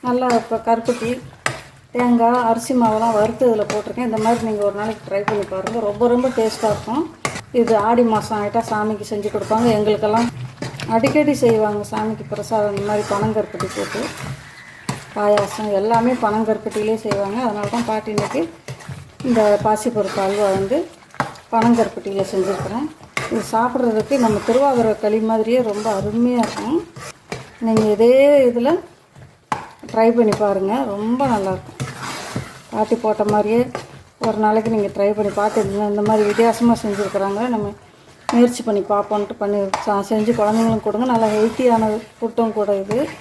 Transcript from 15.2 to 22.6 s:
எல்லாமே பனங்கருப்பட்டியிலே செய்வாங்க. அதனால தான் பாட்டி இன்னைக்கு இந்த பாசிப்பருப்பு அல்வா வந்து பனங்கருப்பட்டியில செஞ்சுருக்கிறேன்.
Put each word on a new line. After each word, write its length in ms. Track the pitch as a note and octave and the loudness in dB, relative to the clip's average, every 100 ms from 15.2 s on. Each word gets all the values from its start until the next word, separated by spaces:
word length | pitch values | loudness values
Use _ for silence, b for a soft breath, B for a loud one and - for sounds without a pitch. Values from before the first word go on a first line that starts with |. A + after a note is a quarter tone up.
| G#3 G#3 G3 - G#3+ G3 | 2 2 2 -4 -2 0
எல்லாமே 340 | G#3+ A#3 A#3 B3 A3+ | 2 2 2 0 0
பனங்கருப்பட்டியிலே 720 | G#3+ A3 G#3+ G#3+ G#3+ G#3+ A3 G#3+ | 0 0 -2 -4 -4 -2 -2 -2
செய்வாங்க. 320 | G3+ G3 A3 B3 | -2 -2 -2 -4
அதனால 240 | G#3 G3+ A#3 | -4 -4 -4
தான் 140 | A#3 | -2
பாட்டி 200 | G#3+ G#3+ G#3+ | -4 -4 -4
இன்னைக்கு 280 | G#3 C#4 E4+ - - - - - - - C4 | -2 -4 -6 -10 -16 -16 -14 -16 -18 -8 0
இந்த 120 | A3+ G#3 G#3 G#3+ | 2 4 4 2
பாசிப்பருப்பு 560 | G#3+ B3+ A3 F#3+ G3 F#3+ | 0 0 -2 -2 -2 -2
அல்வா 220 | G3+ G3+ F#3+ | 0 0 0
வந்து 220 | G3 C#4+ E4+ - - - - - - | 0 -2 -4 -12 -20 -10 -10 -10 -2
பனங்கருப்பட்டியில 720 | A#3 A#3 A#3 G3+ - G3 G3 F#3+ | 2 4 4 2 -2 -6 -4 -2
செஞ்சுருக்கிறேன். 520 | F#3+ F#3+ F#3 | -2 -2 -2